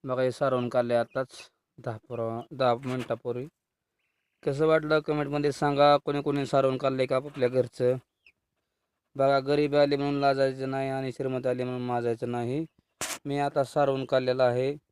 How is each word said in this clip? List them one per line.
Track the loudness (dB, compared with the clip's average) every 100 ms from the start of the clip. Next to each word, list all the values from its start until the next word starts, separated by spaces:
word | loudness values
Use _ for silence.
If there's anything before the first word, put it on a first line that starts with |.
बघा | -4 0
हे | 0
सारवून | 0 0 0 0
काढले | 0 2
आताच | 0 0 -4 -8 -10 -20 _ _ -12
दहा | -10 -10 _
पूर्व, | -6 -4 -6 -10
दहा | 0 0 0
मिनिटापूर्वी. | -2 -6 -4 -6 -6 -8 -10 _ _ _ _ _ _ _ _ _
कसं | -6 0 2
वाटलं | 2 2 0
कमेंटमध्ये | 0 -2 -2 0 -2
सांगा, | 0 0 6 6 6
कोणी | 2 -4
कोणी | -2 -2 2
सारवून | 2 2 0
काढले | -2 -2 0
का | 0
आपापल्या | -4 -2 0
घरचं. | 0 -2 0 0 0 _ _ _ _ _ _ _ _ _ _ _ 0
बघा | 2 2
गरीब | 2 0 2 4
आले | 4 2
म्हणून | 0 0
लाजायचं | 2 2 0 -2 -6
नाही | -4 -4
आणि | -4 -6
श्रीमंत | -6 -4 -2 -2
आले | -2
म्हणून | -4 -4
माजायचं | -4 -2 -2 -2 -4
नाही. | -4 -4 -4 -6 _ _ _ -10 -8
मी | -6 -2
आता | 0 0
सारवून | 0 2 2 0
काढलेलं | 0 0 0 2
आहे | 2 2 -2 -6 _